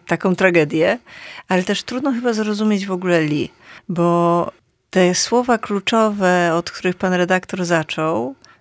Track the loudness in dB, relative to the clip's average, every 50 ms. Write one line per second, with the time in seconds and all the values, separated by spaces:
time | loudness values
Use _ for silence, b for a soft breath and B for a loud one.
0 | -4 -4 -4 0 0 0 2 2 2 4 4 4 2 2 2 2 2 2 0 -2
1 | B B B B B B B B B -2 0 0 0 0 -4 -4 -4 -6 -6 -4
2 | -2 -2 -2 -2 -2 -2 -2 -2 -2 -2 -2 0 0 0 0 0 -2 -4 -4 -2
3 | 0 2 2 2 2 0 0 -2 -4 -6 B B B B B B B -6 -2 0
4 | 2 2 2 4 2 2 2 2 0 -4 -8 _ _ _ _ _ _ _ 2 2
5 | 2 4 2 0 -2 0 0 0 2 2 0 0 -2 -4 -6 -4 -2 0 2 2
6 | 2 2 0 0 2 2 2 2 2 2 0 0 -2 -6 -8 -4 -4 -4 -2 -2
7 | -2 0 0 0 2 2 0 -2 -2 -4 -6 -6 -2 0 0 0 0 -2 -4 -4
8 | -2 -2 -2 -2 -4 -6 -8 -12 b b b b